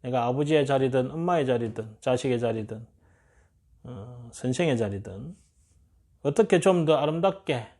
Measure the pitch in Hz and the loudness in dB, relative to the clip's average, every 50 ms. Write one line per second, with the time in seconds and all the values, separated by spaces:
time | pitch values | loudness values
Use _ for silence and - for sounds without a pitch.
0 | - 127 123 127 117 120 127 139 147 147 156 151 143 135 139 135 131 127 127 131 | -6 -2 -2 0 0 0 0 -2 0 2 4 4 4 4 2 2 2 2 2 0
1 | 127 131 139 160 165 175 180 165 139 131 127 120 120 110 110 - 110 110 110 _ | 0 0 -4 -4 -2 0 2 2 2 2 0 0 0 -4 -6 -8 -12 -12 -14 _
2 | - 139 127 127 - 139 123 117 120 117 110 110 107 107 113 101 117 - _ _ | -2 0 0 0 2 0 0 0 0 -2 -2 -4 -6 -8 -10 -14 -14 -18 _ _
3 | _ _ _ _ _ _ _ _ _ _ _ _ _ _ _ _ _ 123 120 98 | _ _ _ _ _ _ _ _ _ _ _ _ _ _ _ _ _ -16 -16 -14
4 | 101 120 123 123 120 117 - - - 127 127 - 180 160 131 117 113 101 101 98 | -14 -16 -16 -18 -18 -18 -16 -6 -2 -2 0 2 2 2 2 2 0 -2 -2 -6
5 | 107 - 92 98 123 160 190 _ _ _ _ _ _ _ _ _ _ _ _ _ | -8 -10 -12 -12 -12 -14 -14 _ _ _ _ _ _ _ _ _ _ _ _ _
6 | _ _ _ _ _ 139 143 - 220 220 202 175 - 196 185 180 165 151 156 143 | _ _ _ _ _ -2 2 2 4 4 4 4 6 4 4 4 4 2 2 2
7 | 143 151 156 170 175 196 - - _ - 147 123 107 - - _ | 2 0 -2 0 0 0 -2 -2 _ -4 -4 -4 -4 -10 -18 _